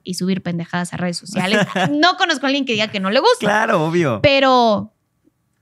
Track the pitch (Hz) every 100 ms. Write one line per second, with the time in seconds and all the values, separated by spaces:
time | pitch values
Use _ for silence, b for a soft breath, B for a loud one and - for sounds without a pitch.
0 | - 180 185 190 175 170 165 175 175 165
1 | 180 170 - 196 185 208 185 190 190 294
2 | 339 370 370 285 269 285 269 214 214 208
3 | 190 240 427 480 208 208 220 190 160 175
4 | 151 104 - 269 269 254 233 202 208 _
5 | _ _ _ _ _ _